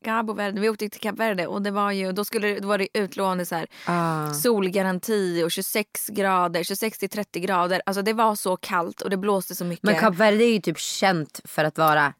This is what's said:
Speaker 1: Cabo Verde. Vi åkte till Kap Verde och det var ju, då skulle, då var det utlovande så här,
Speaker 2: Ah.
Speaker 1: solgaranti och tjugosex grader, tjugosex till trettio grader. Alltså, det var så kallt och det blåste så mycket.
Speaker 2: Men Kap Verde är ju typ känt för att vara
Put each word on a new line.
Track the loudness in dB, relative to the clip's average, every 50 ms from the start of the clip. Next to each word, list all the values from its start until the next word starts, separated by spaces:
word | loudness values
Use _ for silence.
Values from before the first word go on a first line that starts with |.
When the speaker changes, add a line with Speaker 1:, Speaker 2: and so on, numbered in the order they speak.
| -6
Speaker 1:
Cabo | -4 -4 -2 -2 -4 -4
Verde. | -4 -4 -4 -2 0
Vi | 0 0
åkte | 0 -2 -4 -8
till | -6 -6
Kap | -6 -6 -2 -2
Verde | 0 0 0 0 -2
och | -2 -2 -2 -2
det | -2
var | 0 0 0 0 0
ju, | 0 -2 -2 -2
då | -2 -4
skulle, | -4 -2 -2 0 0 0 -2
då | -2 0
var | 0 0
det | 0 0 -2
utlovande | -2 -2 -2 -2 -2 0 0 0 -2 -2
så | -2 -4
här, | -4 -4 -6 -10 -8 -4
Speaker 2:
Ah. | -2 0 0 2 0 0 -2 -2 -4 -2
Speaker 1:
solgaranti | 0 2 2 2 2 2 0 0 0 0 0 0 -2 -2 -2 0 0 0 0 0 0 0
och | 0
tjugosex | 0 -2 -4 -4 -2 -2 -4 -4 -6 -8 -8 -6
grader, | -2 0 0 2 2 2 2 2 0 -2 -2
tjugosex | -4 -4 -4 -4 -4 -4 -4
till | -6 -6
trettio | -4 -6 -8 -6 -6 -6
grader. | -2 0 0 2 2 2 0 0 0
Alltså, | -2 -2 0 0
det | 0 2
var | 2 2 2 2
så | 0 0 -2 -2
kallt | -2 -2 -2 -2 0 0 -2 -4 -8
och | -6 -4
det | -2
blåste | -2 0 0 0 0 0 -4 -6
så | -6 -4
mycket. | -4 -4 -2 0
Speaker 2:
Men | 2 2 4
Kap | 4 4 4
Verde | 4 4 6 6 6 6
är | 6 4
ju | 4
typ | 2 -2 -4 -4
känt | -4 -6 -2 0 2 2 2 2 0 -4 -8 -14 -16
för | -6 -2 0 0
att | 0 2 2
vara | 4 4 6 4 4 2 0 _